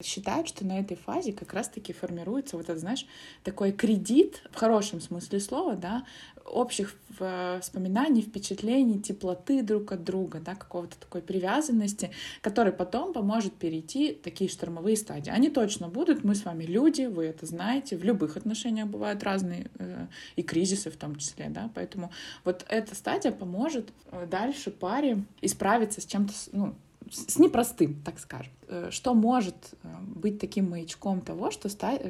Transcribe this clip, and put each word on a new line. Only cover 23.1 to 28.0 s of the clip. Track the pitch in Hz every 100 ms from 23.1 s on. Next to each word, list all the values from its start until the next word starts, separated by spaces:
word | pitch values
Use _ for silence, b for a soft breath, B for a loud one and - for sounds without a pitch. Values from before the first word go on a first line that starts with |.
| 403 302
поможет, | - 180 185 311 269 208 - -
э, | 180 175
дальше | 185 247 269 -
паре | - 180 254 285 208 202 -
исправиться | - - 196 233 220 -
с |
чем-то, | - 202 202
с-, | - -
ну, | 196 185 - - _ -
с, | - -
с | -
непростым, | 349 233 233 - 147 147